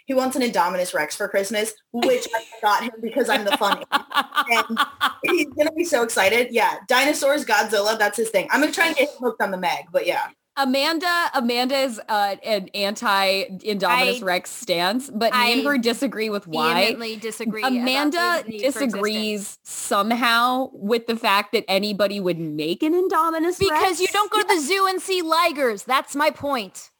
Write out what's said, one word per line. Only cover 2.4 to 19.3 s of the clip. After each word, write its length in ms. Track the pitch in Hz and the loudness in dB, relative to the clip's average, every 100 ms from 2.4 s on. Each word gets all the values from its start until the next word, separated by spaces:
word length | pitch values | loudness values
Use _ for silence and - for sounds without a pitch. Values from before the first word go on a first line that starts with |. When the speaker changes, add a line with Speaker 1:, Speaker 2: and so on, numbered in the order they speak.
| - - | -6 -2
Speaker 1:
got 220 | 214 202 | 2 2
him 100 | 233 - | -2 -8
because 260 | 233 269 226 | -4 0 2
I'm 160 | 240 202 | 2 2
the 120 | 285 | 2
funny. 260 | 294 285 - | 2 0 -2
Speaker 2:
<laughs> 20 | 277 - 269 262 294 247 | -4 0 -2 0 -2 2
Speaker 1:
And 840 | 226 220 226 277 - 262 - 262 339 | 2 0 -2 -2 0 -4 -2 0 0
he's 100 | 294 | 0
gonna 220 | 285 302 | 0 -2
be 100 | 311 | 0
so 180 | - 247 | 0 2
excited. 460 | 226 233 196 233 240 | 2 0 2 2 2
Yeah, 260 | 226 185 - - | 2 0 -2 0
dinosaurs, 580 | 254 285 294 277 294 240 | 2 2 2 2 0 2
Godzilla, 540 | 214 220 214 208 220 | 2 2 0 0 2
that's 180 | 208 208 | 0 0
his 120 | 220 | 0
thing. 180 | 190 - | 0 2
I'm 100 | 240 | 2
gonna 100 | 302 | 2
try 160 | - 330 | 2 0
and 80 | 311 | 2
get 140 | 285 | 0
him 80 | - | 0
hooked 220 | 247 226 | -4 -2
on 100 | 202 | -4
the 60 | 185 | -2
Meg, 280 | 175 143 143 | -2 -2 -2
but 160 | 175 - | -2 0
yeah. 220 | 143 - - _ - | -2 -4 -10 _ -2
Speaker 2:
Amanda, 680 | 269 269 302 330 349 349 320 | 0 2 2 0 0 0 0
Amanda 420 | 277 233 240 254 269 | 0 0 0 0 0
is, 220 | 269 214 - | -2 -4 -4
uh, 260 | 214 202 196 | 0 0 -2
an 260 | 226 208 185 | -2 -4 -2
anti-Indominus 1500 | 202 196 208 240 196 190 196 - 185 214 196 180 247 254 247 | -2 -2 0 0 2 2 0 -2 -8 -4 0 2 4 2 0
Speaker 3:
I, 40 | 185 | 0
Speaker 2:
Rex 260 | 185 - | -2 -2
stance, 580 | - - 170 180 247 269 | -12 -2 0 0 -2 -4
but 240 | 214 226 | -2 0
me 200 | 247 240 | 2 2
and 80 | 240 | 2
Speaker 3:
I 20 | |
Speaker 2:
her 140 | 277 277 | 2 2
disagree 520 | 233 233 269 202 220 | 0 0 -2 -2 -4
with 180 | 202 175 | -4 -4
why. 260 | 156 160 175 | -2 2 2
Speaker 3:
vehemently 340 | 214 233 226 220 | 2 0 -8 -8
disagree 460 | 220 214 226 214 | -10 -6 -6 -2
about 100 | 262 | -2
Speaker 2:
Amanda 680 | 247 247 269 294 339 349 330 | 0 0 2 0 2 0 0
Speaker 3:
his 40 | 220 | -4
need 260 | 214 254 | -2 -2
for 60 | - | 0
Speaker 2:
disagrees 600 | 269 202 214 214 214 | -2 0 -2 -2 -2